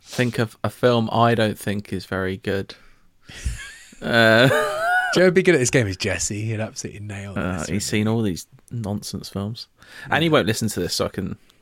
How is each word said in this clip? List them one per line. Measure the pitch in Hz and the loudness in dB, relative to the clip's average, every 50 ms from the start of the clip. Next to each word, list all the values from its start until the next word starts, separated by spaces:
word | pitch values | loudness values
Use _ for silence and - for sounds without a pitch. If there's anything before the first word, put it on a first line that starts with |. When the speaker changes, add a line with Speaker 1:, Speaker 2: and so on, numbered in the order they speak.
| _ | _
Speaker 1:
Think | - - - 123 120 - - | -14 -4 -2 -2 -2 0 -2
of | 117 110 - _ - | -4 -4 -4 _ -8
a | 107 | -8
film | - - - 123 120 117 113 110 | -6 0 2 2 4 4 0 0
I | - 117 117 117 120 | 2 2 4 4 4
don't | 113 110 107 98 - | 4 2 0 0 -4
think | - 107 101 104 101 - 101 | -6 -6 -6 -6 -6 -8 -8
is | 92 - | -10 -8
very | - 95 92 92 92 95 | -6 -4 -4 -2 -4 -4
good. | 95 _ 101 98 98 95 - - - - - - _ _ _ _ _ _ _ | -6 _ -4 -4 -4 -6 -8 -14 -20 -20 -20 -20 _ _ _ _ _ _ _
<laughs> | - - - - - - - - - - - - - - | -20 -8 -8 -8 -8 -8 -12 -16 -18 -20 -20 -20 -20 -12
Uh, | - - 120 117 113 110 110 113 127 139 - - - 605 605 622 659 698 719 719 - 719 - | -6 0 4 6 6 8 8 8 6 6 4 2 0 -2 -2 -4 -2 0 0 0 0 0 2
Speaker 2:
Joe | - 180 | 4 4
would | 185 170 | 6 6
be | 190 180 | 6 4
good | 180 170 | 6 4
at | 139 | 4
this | 123 - | 4 4
game | - 135 113 98 | 2 2 2 2
is | 92 | -2
Jesse. | - - 101 90 85 - - 107 101 110 | -4 -4 -4 -2 -2 -4 -4 -4 -4 -4
He'd | 113 110 107 | -4 -4 -4
absolutely | 110 104 - - - 107 104 104 | -6 -8 -8 -12 -12 -12 -12 -12
nail | 104 104 98 98 98 101 95 | -12 -12 -10 -10 -12 -8 -6
Speaker 1:
uh, | |
Speaker 2:
this, | 101 80 90 92 82 - | -4 -4 -4 -4 -4 -4
Speaker 1:
he's | - | -4
Speaker 2:
wouldn't | - 104 - | -4 -4 -4
Speaker 1:
seen | - 120 104 107 | -2 0 0 0
Speaker 2:
he? | 110 113 | 2 0
Speaker 1:
all | 117 110 | 0 0
these | 101 85 - - _ _ - _ _ | -2 -2 -4 -8 _ _ -20 _ _
nonsense | - 117 107 101 104 104 - - - - - - | -10 -8 -6 -4 -6 -6 -6 -8 -10 -10 -12 -8
films. | - 95 98 107 117 - - _ _ _ - - - - - 139 | -8 -6 -6 -6 -8 -10 -14 _ _ _ -20 -20 -20 -18 -8 -4
And | - 143 160 | -2 0 2
he | 165 | 4
won't | 151 131 90 | 4 2 2
listen | 95 110 - - 104 | 2 0 0 -2 -4
to | - 101 | -2 -2
this, | 87 82 - | -4 -4 -2
so | - 95 | -2 -2
I | 98 | -4
can | - - 92 90 - - _ _ _ _ | -4 -6 -6 -6 -8 -12 _ _ _ _